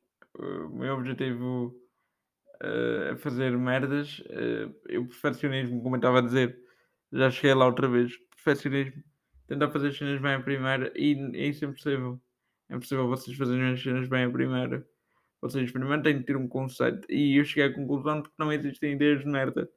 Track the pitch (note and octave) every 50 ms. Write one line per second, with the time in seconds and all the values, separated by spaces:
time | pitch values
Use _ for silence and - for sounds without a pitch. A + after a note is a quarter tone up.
0 | _ _ _ _ - _ _ - - F#2 F#2 F2+ D#2+ D#2 - A#2+ B2 C3 C#3 C3
1 | B2 C3 B2+ A#2 C3+ C3 A#2+ A#2+ B2 B2+ B2+ B2 B2 B2 B2+ - _ _ _ _
2 | _ _ _ _ _ _ _ _ _ _ - _ - F#2+ G#2+ A#2+ A#2+ A#2+ A#2 G#2+
3 | D#2+ C#2+ A#2 - - D3 B2 B2 C3 B2+ B2 B2 B2+ B2+ B2+ C3+ C3+ C3 C#3+ C#3+
4 | D3 C#3+ - - - - - G#2+ A#2 A#2 A#2 A2+ A2 - - - _ - - A#2
5 | B2 B2 - - - D3 - - - C#3+ C3+ C3 B2+ A#2+ B2 A#2+ A#2 B2+ B2+ B2
6 | A#2+ B2+ B2 B2+ B2 A#2 B2 C3+ B2+ A#2+ B2 - - _ _ _ _ _ _ _
7 | _ _ C#3 C3 C3 C3 B2 - - C#3 C3+ C3 B2+ B2+ B2 B2+ C3+ B2+ B2 B2
8 | A#2+ A#2+ A#2+ - _ _ _ _ - D3+ C#3+ C#3+ - C#3+ C3+ C#3 C3+ C3+ C3+ -
9 | - _ _ _ _ _ _ - _ _ C#3+ C#3 D3 C3+ C#3 D3 C#3 C#3+ C#3 -
10 | C#3+ C#3 C#3+ C3+ C3+ C#3+ C3+ C3 B2 C3+ C#3 C3 C3 C3 C3+ C3 C3 - - -
11 | - D3 D3 C3+ C#3 C3 - - C3+ D3 C#3+ D3 D3+ C#3 C3+ - - D3 C#3 C3
12 | B2+ B2 B2 B2 _ _ _ _ _ _ _ _ _ _ - B2 B2 - C#3 C3+
13 | B2+ B2 C3 C3 - - B2+ C3+ C3+ B2 B2 B2+ B2+ B2+ B2+ B2+ - C3+ B2+ B2+
14 | B2+ B2+ C3 B2+ B2+ B2 B2 C3 C3 C3 C3 B2+ B2+ B2 B2+ C3+ - _ _ _
15 | _ _ _ _ _ _ _ _ - B2 B2 C3+ B2+ A#2+ B2 B2+ C3 C#3 C#3+ D3+
16 | C#3 D#3 C#3+ C3+ B2 - C3+ C3+ B2+ A#2+ - C3+ C3 C3 - - B2+ A#2+ - -
17 | - - - C3+ D3 C#3+ C3+ C#3+ C#3+ C#3+ - D3+ C#3+ C3+ A#2 - C#3 C3 C#3+ C#3
18 | B2 D3+ D3+ D3+ D3 - _ - D#3 D3+ D3+ D3+ D3+ C#3+ C3+ - D3+ D3 C#3+ C#3
19 | D3 D3 D3 C3+ C3+ D3 C#3+ C3+ C3+ C3 - - - - _